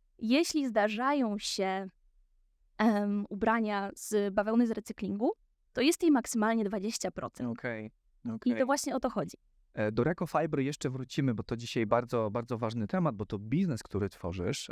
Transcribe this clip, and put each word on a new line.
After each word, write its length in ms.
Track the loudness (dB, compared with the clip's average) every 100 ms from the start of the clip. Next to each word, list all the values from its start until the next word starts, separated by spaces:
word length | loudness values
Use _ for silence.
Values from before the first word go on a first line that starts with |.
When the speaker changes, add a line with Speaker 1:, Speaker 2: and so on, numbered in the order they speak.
| _ _
Speaker 1:
jeśli 500 | 2 4 4 0 0
zdarzają 720 | 2 2 2 0 2 0 -2
się, 500 | -4 -2 0 -2 -6 -12 _ _ _ _ _ _ _ 2
em, 480 | 4 4 2 -2 -2
ubrania 640 | -2 2 2 0 -2 -4 -8
z 380 | -2 0 2
bawełny 340 | 2 4 4 4
z 40 |
recyklingu, 600 | 0 -8 -6 -6 0 0 0 _ _ _
to 80 | 2
jest 220 | 4 4
jej 80 | 4
maksymalnie 520 | 4 2 0 2 2
dwadzieścia 480 | 0 -2 -4 -4 -6
procent. 380 | -6 -8 -6 -6
Speaker 2:
Okej, 420 | -4 -6 -6 -10 -16 _ _ -8
Speaker 1:
I 60 |
Speaker 2:
okej. 260 | -2 0 2
Speaker 1:
to 80 | 2
właśnie 300 | 0 0 -2
o 40 |
to 100 | -2
chodzi. 280 | -2 -4 -8 _ _ _
Speaker 2:
E, 180 | -2 0
do 120 | 2
Recofiber 560 | 0 0 -2 0 0 0
jeszcze 300 | -2 -2 -4
wrócimy, 440 | -4 -4 0 0
bo 100 | 0
to 140 | -4 -6
dzisiaj 280 | -4 -2 2
bardzo, 460 | 2 2 -2 0
bardzo 260 | -2 -4 -4
ważny 300 | -2 -2 -2
temat, 280 | 0 0 -2
bo 100 | -6
to 140 | -6
biznes, 440 | -2 0 0 -2
który 260 | -4 -4 -4
tworzysz. 600 | -4 -8 -4 -4 -4 -8